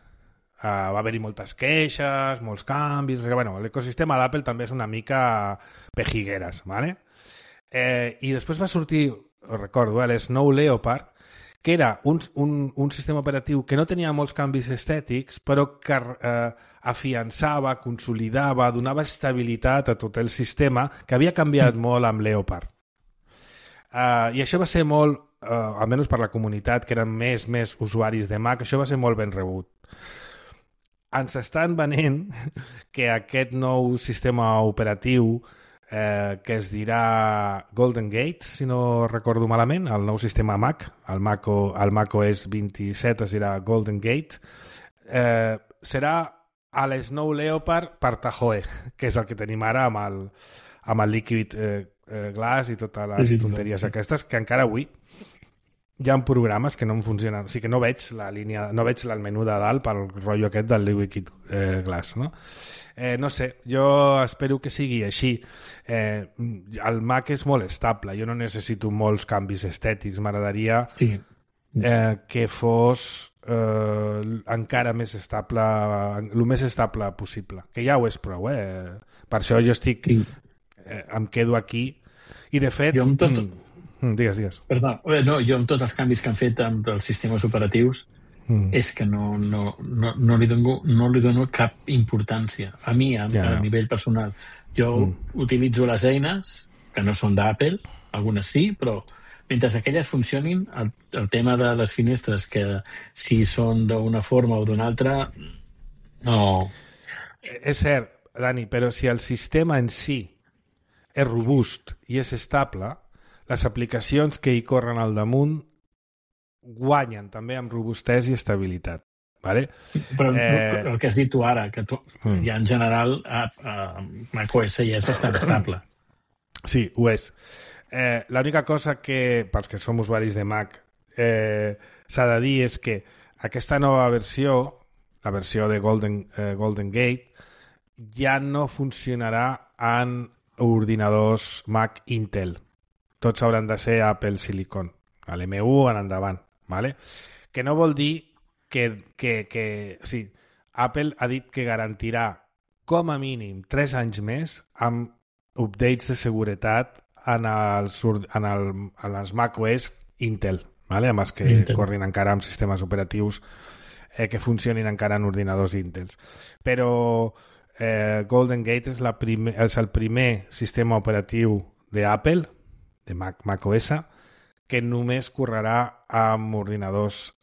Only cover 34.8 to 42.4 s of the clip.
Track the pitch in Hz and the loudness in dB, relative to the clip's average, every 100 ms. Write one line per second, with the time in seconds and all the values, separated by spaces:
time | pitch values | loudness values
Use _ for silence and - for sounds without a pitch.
34.8 | 107 104 127 127 113 117 - - _ _ | -2 0 2 4 4 2 -6 -20 _ _
35.8 | _ 110 107 104 101 95 - 113 95 104 | _ -4 0 0 -2 -4 -4 -4 -4 -6
36.8 | 107 117 113 113 110 107 101 98 - 104 | -2 2 2 4 2 2 -2 -4 -8 2
37.8 | 127 117 107 107 143 175 - - 135 123 | 2 2 -2 -2 -2 -4 -12 -6 -2 0
38.8 | 123 120 117 113 117 113 113 113 117 165 | 2 2 0 0 0 2 2 2 2 0
39.8 | 175 107 101 107 113 - 110 101 120 156 | 0 0 0 0 0 0 2 2 0 -2
40.8 | - _ - 95 101 107 - 104 98 - | -8 _ -8 -2 0 0 0 2 2 0
41.8 | 101 104 104 107 104 101 | 0 2 2 2 2 2